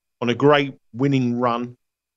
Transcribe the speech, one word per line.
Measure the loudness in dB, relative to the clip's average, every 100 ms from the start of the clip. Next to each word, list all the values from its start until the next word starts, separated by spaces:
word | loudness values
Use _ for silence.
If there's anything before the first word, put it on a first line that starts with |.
| _ _
on | -4
a | 2
great | 4 4 2 -8 _
winning | -4 -2 0 0 -2
run, | -2 -2 -6 -14 _ _ _